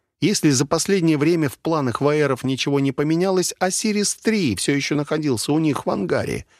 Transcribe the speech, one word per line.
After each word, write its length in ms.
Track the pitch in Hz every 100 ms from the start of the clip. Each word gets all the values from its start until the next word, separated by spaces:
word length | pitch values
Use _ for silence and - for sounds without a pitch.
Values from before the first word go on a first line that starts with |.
| _ -
Если 280 | 156 214 156
за 140 | 131
последнее 540 | 139 165 - 196 165 151
время 320 | 151 175 147
в 80 | -
планах 420 | 160 165 131 110
Ваэров 440 | 143 151 143 127
ничего 360 | 127 131 - 139
не 120 | 139
поменялось, 600 | 131 147 165 190 185 175 -
Осирис 560 | 185 - 214 208 202 -
три 400 | - 220 151 92
все 180 | -
еще 220 | 143 - 147
находился 560 | 147 156 151 117 -
у 60 | 147
них 260 | 160 131
в 60 | -
ангаре. 560 | 208 180 135 - 58 - _